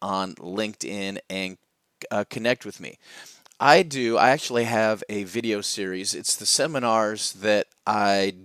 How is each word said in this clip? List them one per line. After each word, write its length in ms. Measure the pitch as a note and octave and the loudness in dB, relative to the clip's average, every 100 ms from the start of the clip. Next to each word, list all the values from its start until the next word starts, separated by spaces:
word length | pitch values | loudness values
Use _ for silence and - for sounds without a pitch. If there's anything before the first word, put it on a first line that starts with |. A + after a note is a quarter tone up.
on 340 | G2 F#2+ F#2+ - | -4 -4 -4 -8
LinkedIn 840 | E2+ G2 G#2+ G#2 C2+ G2+ G2 G2 - | -8 -4 -4 -6 -10 -8 -6 -8 -8
and, 280 | F#2+ F#2+ F#2 _ _ _ _ - | -6 -6 -10 _ _ _ _ -6
uh, 140 | G#2 G#2 | -4 -4
connect 360 | A#2+ A2+ B2 G#2 | -4 -2 -2 -6
with 160 | - | -14
me. 160 | C#2+ - - - - - - - | -16 -18 -20 -20 -20 -20 -20 0
I 260 | C3+ E3 | 6 6
do, 340 | F3 C#3 A#2+ A2+ | 6 0 2 4
I 140 | B2 | 6
actually 340 | D3 - A#2+ A#2 | 4 0 -2 0
have 360 | A#2 A2 A2 - | 2 2 0 -4
a 160 | G#2 | -8
video 380 | F#2+ G#2+ A2+ G#2 | -6 -4 -2 -2
series. 520 | G2+ - F#2+ F#2 G2 | -4 -6 -6 -4 -6
It's 220 | - - - | -4 -4 -2
the 100 | G#2+ | 0
seminars 840 | - D3 D3 A#2+ A2+ G#2+ G#2+ - | 0 0 0 2 2 2 -2 -6
that 360 | G2 G#2 G#2 - _ - | -2 2 2 0 _ -2
I 460 | G#2+ G2+ G2 G2 F#2 | 2 4 4 2 -2